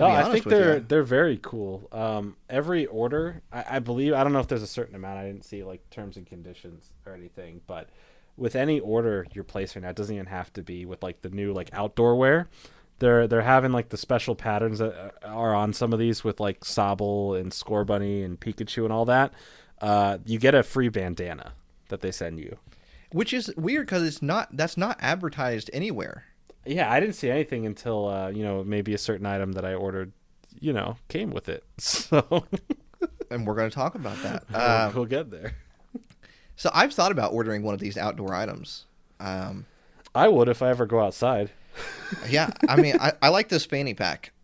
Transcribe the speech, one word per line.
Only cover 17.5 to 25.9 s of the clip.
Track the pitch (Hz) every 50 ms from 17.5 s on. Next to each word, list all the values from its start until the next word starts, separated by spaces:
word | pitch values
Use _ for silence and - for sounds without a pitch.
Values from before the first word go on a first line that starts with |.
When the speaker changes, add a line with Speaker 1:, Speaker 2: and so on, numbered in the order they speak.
Speaker 1:
Scorbunny | - - - - 107 104 104 104 104 101 101 101 101 101 95
and | 90 90 -
Pikachu | - 110 104 - 110 - - 117 113
and | 110
all | 110 113 117
that. | 120 123 131 139 139 - - - - - - - _ - -
Uh, | 107 104 104 101 101 101 98 90 -
you | 110 113 110
get | 123 135 143
a | 135 110
free | - - 131 127 117
bandana | 104 101 92 90 87 98 90 87 78 69 - - - - - _ _ _ _ -
that | 101 90
they | - 92
send | - - 90 82 82 80
you. | - - - - _ - - - _ _ - - - -
Speaker 2:
Which | - 175 226 -
is | 254 254 220 - -
weird | 165 160 220 277 302 269 -
'cause | 190 180 165
it's | 156 147 -
not, | 143 143 180 226 - - -
that's | 139 156 170 -
not | 170 190 233 - -
advertised | - 123 - 190 175 156 - 151 131 123 117 107 - -
anywhere. | - 139 190 220